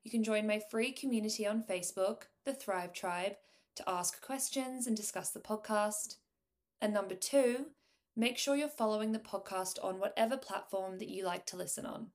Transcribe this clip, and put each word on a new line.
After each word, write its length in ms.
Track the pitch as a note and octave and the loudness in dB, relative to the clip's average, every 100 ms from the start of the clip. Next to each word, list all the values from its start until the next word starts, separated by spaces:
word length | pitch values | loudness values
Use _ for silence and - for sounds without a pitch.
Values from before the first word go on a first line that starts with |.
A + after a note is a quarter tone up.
you 60 | - | 0
can 140 | A#3 | 2
join 240 | G#3+ G#3+ G#3+ | 4 4 4
my 120 | G#3+ | 0
free 320 | G#3+ A3+ B3 | 0 0 0
community 540 | C4 C4+ A#3 G#3+ G#3+ G3+ | 0 0 2 2 0 2
on 160 | A3 | 0
Facebook, 600 | A3 F3+ F3+ - F#3+ A3+ - _ - | 0 -2 -2 2 2 2 -10 _ -6
the 80 | |
Thrive 400 | C4+ - F#3 F3 | -4 -2 -2 -2
Tribe, 440 | F3 F#3+ F3 F#3+ G3+ _ _ _ - | -4 -2 0 -2 -4 _ _ _ -8
to 120 | - | -2
ask 380 | F3+ F3 - - | 0 0 -4 -6
questions 640 | C4+ - C#4 B3+ B3+ B3 | -2 0 0 -2 -4 0
and 100 | A3 | 0
discuss 320 | G#3 F#3+ E3 | -2 -4 -4
the 100 | G#3+ | -6
podcast. 760 | - G#3+ G#3+ G#3+ G#3 G#3+ - - _ _ _ _ _ _ | -4 -6 0 2 2 0 -6 -10 _ _ _ _ _ _
And 120 | G#3+ | 0
number 200 | G#3 F#3+ | 2 0
two, 540 | F#3 - C#4 B3 B3 C#4+ - _ _ _ - | -4 4 6 6 4 -4 -10 _ _ _ 2
make 240 | A#3 B3 | 2 2
sure 160 | - C#4+ | 2 2
you're 140 | D4 | 2
following 420 | D4 A3 G#3+ A3 | 2 2 2 2
the 80 | A3 | -2
podcast 580 | - G3 - F#3+ F#3 - | -2 -6 -4 -4 -2 -2
on 160 | F#3+ F#3+ | -4 -2
whatever 360 | G3+ - A3+ C4+ | -2 2 2 2
platform 600 | - G3 - G3 F#3+ F#3 | -2 -6 -2 -4 -4 -6
that 120 | - | -6
you 160 | F#3 F#3 | -2 -2
like 200 | F3 - | -2 -6
to 100 | F3+ | -6
listen 280 | F3+ - - | -4 -4 -4
on. 260 | - - | -8 -10